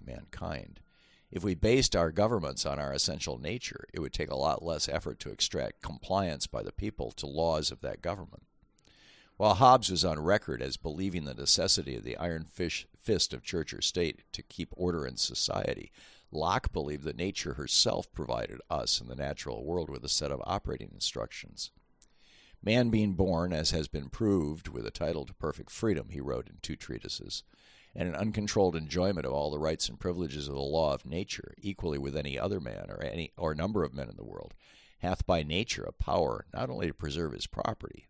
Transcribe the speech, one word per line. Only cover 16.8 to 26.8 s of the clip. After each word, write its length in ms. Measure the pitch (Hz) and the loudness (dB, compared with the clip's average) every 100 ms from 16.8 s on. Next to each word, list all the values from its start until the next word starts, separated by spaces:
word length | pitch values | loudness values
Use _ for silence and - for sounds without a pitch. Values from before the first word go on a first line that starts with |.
| 71 76 | -2 -4
that 120 | 76 64 | -4 -2
nature 380 | 92 - 82 | -2 -2 -4
herself 580 | 64 71 - 120 - - | -4 0 2 4 2 -4
provided 480 | - 62 58 55 62 - | -8 -4 -2 -4 -8 -4
us 320 | 76 60 - | -2 0 -2
in 80 | 60 | -2
the 80 | 64 | -6
natural 480 | 69 73 71 55 | -4 -4 -6 -6
world 240 | 71 87 78 | -2 -2 -2
with 160 | 65 | -6
a 40 | 64 | -2
set 220 | - 73 | -2 0
of 120 | 69 | -4
operating 460 | - 101 - 64 52 | -2 -2 -2 -6 -8
instructions. 800 | - - - 57 - - - - - _ _ - - - - - - | -4 -4 -2 -6 -8 -14 -12 -12 -12 _ _ -20 -20 -20 -20 -20 -6
"Man 280 | 95 120 120 | 4 6 6
being 240 | 110 104 | 6 4
born, 380 | 90 95 82 90 | 4 4 4 2
as 180 | 80 78 | 2 2
has 180 | 82 73 | 2 0
been 220 | 78 67 | -4 -6
proved, 580 | - 110 98 76 78 - | 0 4 6 4 -2 -6
with 180 | 62 53 | -6 -8
a 60 | |
title 320 | - 78 80 65 | -2 -2 -2 -4
to 80 | |
perfect 360 | - 78 - - | -6 -4 -4 -10
freedom," 400 | - 113 80 - | -2 2 2 -2
he 100 | 69 | -6
wrote 280 | 67 62 - | -2 -4 -6
in 100 | - | -12
two 160 | - | -8
treatises, 640 | 78 | -8